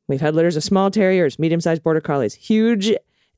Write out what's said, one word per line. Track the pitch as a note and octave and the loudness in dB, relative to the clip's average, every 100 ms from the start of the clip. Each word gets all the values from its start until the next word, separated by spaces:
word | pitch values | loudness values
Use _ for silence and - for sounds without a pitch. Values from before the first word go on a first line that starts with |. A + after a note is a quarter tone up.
| - | -8
We've | C3+ | -2
had | D3+ D#3 | 0 2
litters | E3+ D#3 | 0 0
of | |
small | - G3 G3 | -2 0 0
terriers, | G3+ F#3+ F#3+ D#3+ - | 2 2 2 0 0
medium-sized | D#3+ E3+ E3+ E3 | -2 0 0 -2
border | - D#3+ | 0 -2
collies, | - C#3+ A2 - | -2 -2 -2 -6
huge | - A3 A3+ A3+ G3 G#3 - _ _ | -2 2 2 0 0 -4 -6 _ _